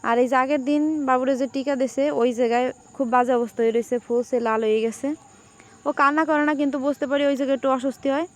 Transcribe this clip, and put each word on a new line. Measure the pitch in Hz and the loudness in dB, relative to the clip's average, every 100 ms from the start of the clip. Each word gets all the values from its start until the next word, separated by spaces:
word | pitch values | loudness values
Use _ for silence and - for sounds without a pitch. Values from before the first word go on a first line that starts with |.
আর | 226 240 | 0 2
এই | 254 | 2
যে | 262 | 2
আগের | 254 294 254 | 2 0 0
দিন | 294 302 311 269 | 0 0 0 0
বাবুরে | 254 262 262 | 0 2 0
যে | 269 | -2
টিকা | 277 262 269 | -2 -4 -2
দিছে, | 262 - 285 285 | -2 0 -2 2
ওই | 240 226 | 0 0
জায়গায় | 240 240 254 - - | 0 0 -2 -6 -20
খুব | - 254 | -6 0
বাজে | 247 247 247 | 2 2 0
অবস্থা | 233 - | -2 0
হয়ে | 226 226 | 0 0
রয়েছে, | 226 240 - | -2 -6 -2
ফুলছে, | 240 240 254 233 | -4 -2 -2 0
লাল | 220 220 | 0 0
হয়ে | 220 226 | 0 -2
গেছে। | 220 277 311 - - - - - - 285 | -4 -6 -6 -12 -20 -20 -20 -20 -8 -6
ও | 294 | 2
কান্না | 277 294 320 | 2 2 2
করে | 302 302 | 2 0
না, | 285 | 0
কিন্তু | 285 277 269 | -2 0 -2
বুঝতে | 277 277 | -2 -2
পারি | 285 285 | 0 0
ওই | 269 | 0
জায়গায় | 269 269 | -2 0
একটু | 269 262 | 0 0
অস্বস্তি | 262 - 277 | -2 -4 -4
হয়। | 269 349 | -2 -4